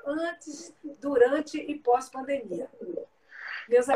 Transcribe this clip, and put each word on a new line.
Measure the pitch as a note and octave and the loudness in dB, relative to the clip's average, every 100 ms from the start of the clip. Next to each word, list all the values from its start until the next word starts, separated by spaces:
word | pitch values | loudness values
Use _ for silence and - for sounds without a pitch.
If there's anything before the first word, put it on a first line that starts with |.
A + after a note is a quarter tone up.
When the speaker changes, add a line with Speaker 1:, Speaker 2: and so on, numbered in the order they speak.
Speaker 1:
antes, | C#4+ D#4 E4+ E4 D#4 C#4+ - - D4 - | -4 -2 -4 -6 -12 -14 -16 -14 -14 -8
durante | C#4 C4+ B3 D4+ D4+ D4+ | -4 4 4 4 -2 -8
e | - D4 | -6 -4
pós-pandemia. | A#3+ B3 - C4 C4 C#4 G3+ E3+ - - G3+ - - _ _ - - - - | 2 2 0 -10 -4 -4 -4 -8 -10 -12 -10 -10 -10 _ _ -16 -12 -12 4
Meus | A#3+ | 4
Speaker 2:
Tá | B3 | 6